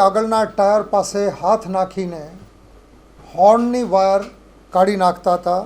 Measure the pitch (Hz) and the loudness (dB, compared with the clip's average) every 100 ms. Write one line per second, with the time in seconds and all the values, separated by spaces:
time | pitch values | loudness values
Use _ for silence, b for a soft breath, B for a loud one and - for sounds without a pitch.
0 | 196 196 220 220 214 214 196 214 208 202 | 2 2 -2 -2 -2 0 0 0 0 -2
1 | 185 202 202 - 175 220 175 190 185 196 | -2 -4 -4 -4 -2 -2 -2 -4 -4 -6
2 | 180 170 151 180 - - - - _ - | -10 -10 -16 -20 -20 -20 -20 -20 _ -20
3 | _ - - - 196 226 240 247 226 190 | _ -20 -16 4 4 6 2 -4 -2 0
4 | 190 196 208 - - - _ 180 190 202 | 2 0 -4 -16 -20 -20 _ 0 0 2
5 | 180 175 185 175 180 180 | 0 0 -2 -2 -2 -4